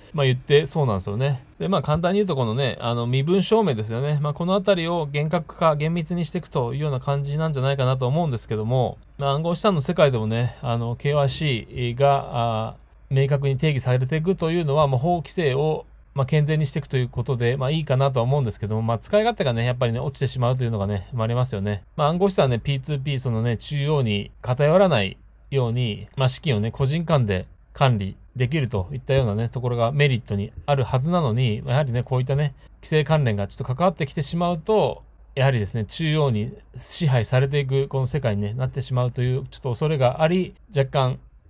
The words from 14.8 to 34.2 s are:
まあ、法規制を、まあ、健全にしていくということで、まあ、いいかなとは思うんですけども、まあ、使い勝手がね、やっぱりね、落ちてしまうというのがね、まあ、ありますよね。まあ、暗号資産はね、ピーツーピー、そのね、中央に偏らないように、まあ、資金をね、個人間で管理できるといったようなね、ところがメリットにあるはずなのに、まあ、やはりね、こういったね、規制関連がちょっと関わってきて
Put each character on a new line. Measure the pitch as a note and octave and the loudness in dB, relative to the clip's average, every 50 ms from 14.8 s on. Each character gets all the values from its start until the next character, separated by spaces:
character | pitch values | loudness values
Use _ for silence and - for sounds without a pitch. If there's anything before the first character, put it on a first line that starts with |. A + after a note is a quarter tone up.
| D3+ | 4
ま | C#3 C3+ | 4 2
あ、 | A#2+ | 2
法 | C#3 F3 F3 | 2 0 0
規 | E3+ C3 - | 0 -2 -4
制 | - - E3 C3+ B2 | -2 0 0 0 2
を、 | C#3 D3+ D#3 D#3 C#3+ - - - - - - - | 2 0 0 -2 -4 -6 -12 -20 -20 -20 -8 -4
ま | C#3 C3+ | -4 0
あ、 | |
健 | - D#3 D3+ D3+ | 2 2 2 2
全 | D3 D#3 D#3 | 2 2 0
に | D#3 | 0
し | C3+ | 0
て | - D#3+ | -2 -4
い | |
く | - | -4
と | - - | -2 -2
い | C3 B2 | -2 -2
う | A#2+ | -2
こ | - B2+ A#2 | -4 -4 -2
と | C#3+ C3+ | -2 0
で、 | A#2 A#2+ A#2+ B2+ | 0 2 0 0
ま | - B2+ | 0 0
あ、 | C3 | -2
い | D#3 D#3+ | -2 -2
い | D3+ | 0
か | D3 C3 | 0 2
な | C3 C3+ C#3+ | 2 2 2
と | C3 B2 | 2 2
は | A#2 | 2
思 | B2+ C#3 D3 | 2 2 2
う | |
ん | C3 | 0
で | A2 | -2
す | - - | -2 -4
け | - | -4
ど | G2+ A2 | -2 -2
も、 | A2 | -2
ま | A2+ A2+ A#2 | 0 0 -2
あ、 | A2 | -2
使 | - - - G#3 | -2 0 2 2
い | A3 | 2
勝 | A#3+ A3+ | 2 0
手 | - F3+ | 0 0
が | C3 A#2 | 0 0
ね、 | A#2 A#2 | 0 0
や | B2 B2 | 0 0
っ | |
ぱ | B2 C3 | 0 0
り | A#2 A2+ | 0 0
ね、 | B2 | -2
落 | A#2+ D3 C3+ | -4 -6 -4
ち | - | -4
て | C#3 | -4
し | B2 - C3 | -2 -2 0
ま | B2 A#2+ | 0 0
う | B2+ | 2
と | C3 B2+ | 0 0
い | |
う | A#2 | 0
の | A2+ G2+ | 0 0
が | G2 | 0
ね、 | G2+ G#2 F#2+ F#2 - - | 0 -2 -4 -4 -6 -4
ま | A#2 | -2
あ、 | A2 | -2
あ | |
り | A2+ A#2+ | 0 0
ま | B2 B2+ | 0 0
す | B2+ A2 | -2 -2
よ | G2 | -2
ね。 | F#2+ G#2 G#2 G2 - - - | -2 -2 -4 -4 -8 -8 -4
ま | - D3+ | -2 0
あ、 | |
暗 | D3 E3+ | 0 2
号 | F3 G3 G3 | 2 0 2
資 | F#3+ | 4
産 | - D#3 | 4 2
は | B2+ | 2
ね、 | A#2+ A2 | 2 0
ピ | - C#3+ C#3 | -2 -2 -4
ー | C3+ | -4
ツ | C3 - D3+ | -4 -4 -6
ー | C#3 | -4
ピ | C3 D3 C#3 | -2 -4 -4
ー、 | B2+ | -2
そ | - B2+ | -2 -2
の | A2+ A2 | -2 0
ね、 | A#2 A#2+ A2+ | 0 0 -2
中 | G2+ - - D3+ C#3+ C#3 D3 | -2 -4 -6 -4 -2 0 0
央 | D#3 C#3+ | 2 2
に | B2+ A2 G#2 G2+ G#2 - - - | 2 2 0 -2 -4 -6 -12 -8
偏 | - B2 B2 A#2+ C#3+ D3 D#3+ | -4 -4 0 2 4 4 6
ら | F#3+ G3+ F#3 | 6 4 4
な | D3 A2 G2 | 4 2 0
い | F#2+ - - - - - - - - | -2 -4 -10 -18 -20 -20 -20 -10 -4
よ | C#3 C3+ B2 A#2 | -2 -2 0 0
う | A#2 | 0
に、 | B2 B2 A2+ G2+ F#2+ G2 - - | -2 -2 -2 -4 -6 -10 -8 -2
ま | - C3 | 0 0
あ、 | B2+ | 0
資 | - - | 0 -2
金 | - D#3 A#2 | -2 0 0
を | G#2 | 0
ね、 | G#2 A2+ | 0 -2
個 | - - C#3 | -2 -2 0
人 | C3 D3+ E3+ E3 | 0 0 -2 0
間 | D#3 E3 C3+ B2 | 2 2 2 2
で | G2+ F#2+ F#2 F#2+ - - - _ - - | 2 0 -2 -4 -8 -14 -20 _ -10 -2
管 | - C#3+ C3+ A#2+ | 2 2 2 2
理 | G2+ G2 F#2+ - - - - - | 0 -2 -6 -10 -12 -18 -10 -4
で | B2 B2+ | -2 -2
き | A#2+ D3+ | 0 0
る | D#3+ C3+ G#2+ | 0 -2 0
と | - G2 F2+ F#2 C#3+ | -2 -4 -4 -4 -8
い | |
っ | B2+ | -8
た | - - C3 | -2 0 2
よ | C3+ B2+ | 2 2
う | |
な | A2 G2+ | 2 0
ね、 | G#2+ A#2 A2+ | -2 -2 -4
と | - B2+ | -4 -4
こ | B2 | -4
ろ | B2 A#2+ | -4 -2
が | A#2+ A2+ A#2 | 0 0 0
メ | D3 C#3+ D3 | 2 2 2
リ | C#3+ B2+ A2+ | 2 2 0
ッ | |
ト | - - G#2 | -2 -2 -4
に | G2+ G2+ - - - - | -4 -4 -4 -8 -6 -2
あ | - C#3+ | 0 0
る | C3+ A#2+ | 0 0
は | - - B2+ | 0 0 0
ず | C3+ E3 | 0 0
な | F3 F3 | 0 2
の | D#3+ A#2+ G#2+ | 2 0 2
に、 | B2 C3 A#2 G#2+ B2 - | 2 0 0 0 -2 -2
ま | C3+ | 0
あ、 | B2 | 0
や | C#3+ | 0
は | D3 | 0
り | B2+ | 0
ね、 | A#2 B2 | -2 -2
こ | A#2+ - C3 | -2 0 -2
う | B2+ | 0
い | B2+ | 0
っ | |
た | C3+ C#3 | 0 0
ね、 | C#3 D3 C#3+ - - - - - - | 0 0 -2 -4 -8 -18 -20 -20 -16
規 | - | -4
制 | - D#3+ D3+ D3 | 0 2 2 2
関 | D3+ D#3+ D3+ C#3 | 4 2 2 2
連 | A#2 G#2 | 2 0
が | G2 G2+ | 0 -2
ち | G#2 - | -4 -6
ょ | |
っ | |
と | - B2+ | -6 -6
関 | - B2 C3 F3 | -4 -2 0 2
わ | F#3+ | 0
っ | D#3+ | 2
て | - D#3+ | 0 -4
き | - - | -4 -4
て | E3 | -4